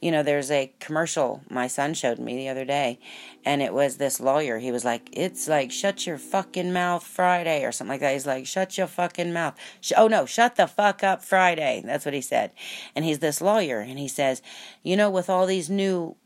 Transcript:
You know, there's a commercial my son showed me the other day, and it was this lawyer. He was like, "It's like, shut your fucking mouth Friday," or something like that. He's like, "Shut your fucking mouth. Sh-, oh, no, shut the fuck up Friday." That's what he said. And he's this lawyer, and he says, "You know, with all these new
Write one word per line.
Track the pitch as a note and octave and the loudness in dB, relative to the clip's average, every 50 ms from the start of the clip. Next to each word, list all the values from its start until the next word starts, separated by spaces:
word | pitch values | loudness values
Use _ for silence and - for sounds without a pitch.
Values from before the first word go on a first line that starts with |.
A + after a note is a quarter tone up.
You | - E3+ | 0 2
know, | E3 D3+ D3 | 2 2 2
there's | C#3 D3 C#3+ C#3 C3 | 2 2 0 0 0
a | D3 C#3+ C3+ C3 _ _ | 0 0 0 -2 _ _
commercial | - - D#3 D#3 E3 D#3+ - E3+ C#3+ B2 A2+ - C#3 - | -10 -4 -2 -2 -2 -2 0 0 0 0 -2 -6 -10 -8
my | - B2+ B2 B2+ | -4 -4 -4 -4
son | - - C#3 C#3+ E3 | -2 -2 -2 -2 -2
showed | - - C3 A#2 A#2 | -2 -2 -2 -2 -2
me | B2 A#2 A#2+ | -4 -8 -6
the | B2+ C3+ C3+ | -6 -6 -6
other | C3+ C3 C3+ | -6 -6 -4
day, | B2+ C#3 C#3+ C#3+ B2 A#2+ - - - - - - - - _ _ | -2 -2 0 0 0 -2 -4 -12 -20 -20 -18 -18 -20 -20 _ _
and | - C#3+ C#3+ | -2 0 0
it | C#3 A#2 F2+ | 0 0 2
was | B2+ C#3+ C#3 B2 | 2 2 2 2
this | - C#3 C#3 C3 - | 0 -2 -2 -2 0
lawyer. | B2+ C3 C3+ D3 D#3 C#3 A#2 A2 | 0 2 2 2 2 0 -4 -4
He | A#2+ B2+ | -4 -4
was | A#2+ B2 A#2+ | -4 -2 -2
like, | B2 A#2 A#2+ - - - | -2 -2 -2 -6 -10 -6
"It's | - A2+ A2+ - - - - | -4 -4 -4 -4 -6 -2 0
like, | D#3 D3 C3+ B2 | 2 2 2 0
shut | - - - G3 G3 G3 - | -4 -2 -2 -2 -2 -2 -6
your | - E3 C#3 | -6 -6 -8
fucking | - - - G3 F#3 - - F3+ F3+ F3+ F3+ | -8 -2 -2 -2 -2 -2 -4 -4 -2 0 0
mouth | F3+ F3+ F3+ F3 F3 - | 0 0 0 0 -2 -4
Friday," | - - - F#3 F3+ F3+ F3 F3 E3 D#3+ D3 C3+ | -8 -2 2 4 4 4 4 2 0 0 0 0
or | A#2+ | -2
something | A#2 - - G2+ C3+ | -4 -4 -6 -6 -6
like | C#3 | 0
that. | C#3 C#3+ | 0 0
He's | C3+ C#3 C3 C#3+ | 0 0 0 -2
like, | C3+ C3 C3 | -4 -4 -4
"Shut | B2+ - F#3+ F#3+ F#3 - - | -6 -2 -2 -2 -2 -2 -4
your | F#3+ E3+ | -4 -4
fucking | - - F3+ E3+ - - F3 E3+ | -2 -2 -4 -2 -2 -4 -4 -2
mouth. | E3+ E3+ E3 D3 - - - - - - | -2 -2 -2 -2 -4 -6 -18 -20 -20 -12
Sh-, | - - - | -6 0 4
oh, | - G#3+ A3 | 6 6 6
no, | A3 G3+ C#3+ | 6 4 2
shut | B2+ - - A#3 A#3+ A#3+ - | 0 2 2 2 2 6 4
the | G3+ - | 2 2
fuck | - - G#3 G#3 G3 - - | 4 2 2 2 2 4 2
up | G3 F#3+ - - | 0 0 0 -2
Friday." | - - F#3 F#3 F3+ F3 D#3 D#3 C3+ B2 G#2 - | 2 4 6 6 6 4 2 0 0 0 -2 -4
That's | A2 C3+ D3 - | -4 -4 -4 -2
what | D3 C#3 | -2 -4
he | C#3+ | -4
said. | B2+ - - A#2+ G#2+ G2 - - - - - - - - _ | -4 0 0 0 0 0 -4 -12 -16 -14 -12 -14 -14 -10 _
And | - D#3 | -2 0
he's | E3 D3+ C#3+ | 0 0 2
this | D#3+ D#3 C#3+ - | 0 0 0 2
lawyer, | D#3+ F#3+ G#3 A3+ G3 D3+ B2+ A2 | 2 2 4 4 2 0 -2 -4
and | G#2 A#2+ C3 C#3 | -4 -6 -8 -8
he | C#3+ C3+ | -8 -8
says, | - - C#3+ C3+ C3 C3 _ - - - - - - _ _ | -2 0 0 0 0 -2 _ -16 -20 -18 -18 -20 -20 _ _
"You | - F3+ G3+ | 0 2 4
know, | G#3 G#3 | 4 4
with | F#3+ F#3 F3+ - | 4 0 0 2
all | F#3+ F#3 F#3 | 2 2 4
these | F#3 F#3+ F#3+ E3+ D3 | 2 2 -2 -2 -2
new | G3 G3 G3 G3 F#3 F3+ E3+ D#3+ - _ _ | -2 0 0 2 0 0 -2 -4 -10 _ _